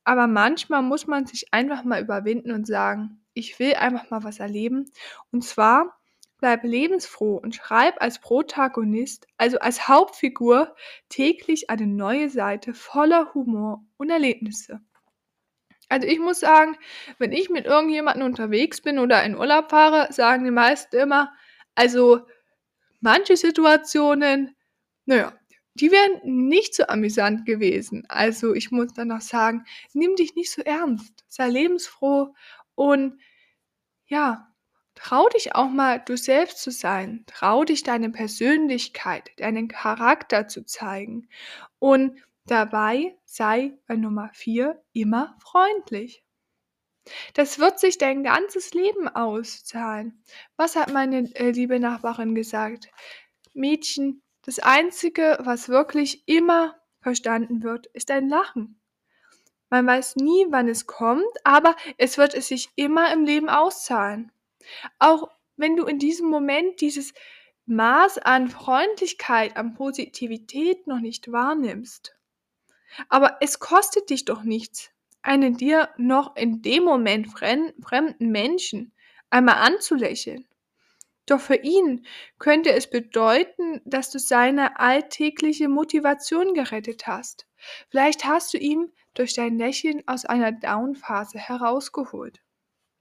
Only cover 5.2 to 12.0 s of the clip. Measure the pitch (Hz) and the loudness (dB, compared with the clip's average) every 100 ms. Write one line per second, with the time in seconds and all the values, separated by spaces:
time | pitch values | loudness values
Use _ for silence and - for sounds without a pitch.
5.2 | - 240 240 - 220 254 349 - _ _ | -8 -6 -4 2 4 4 2 -4 _ _
6.2 | _ _ 262 233 240 233 311 370 - - | _ _ 0 0 0 0 0 -2 -4 -4
7.2 | 214 202 220 226 - 220 277 277 240 240 | -2 -2 -6 -12 0 2 4 2 -4 -4
8.2 | - 240 311 - 262 254 214 214 262 - | -2 0 0 -2 -2 -2 -2 -2 -4 -10
9.2 | _ - 233 254 - 247 - 277 381 - | _ -2 0 0 -2 -2 4 6 6 0
10.2 | 277 - 240 240 311 - - - _ - | -6 0 4 4 2 -4 -20 -20 _ -2
11.2 | 269 339 - 311 - 226 214 202 | 0 0 -2 -4 -2 -4 -4 -2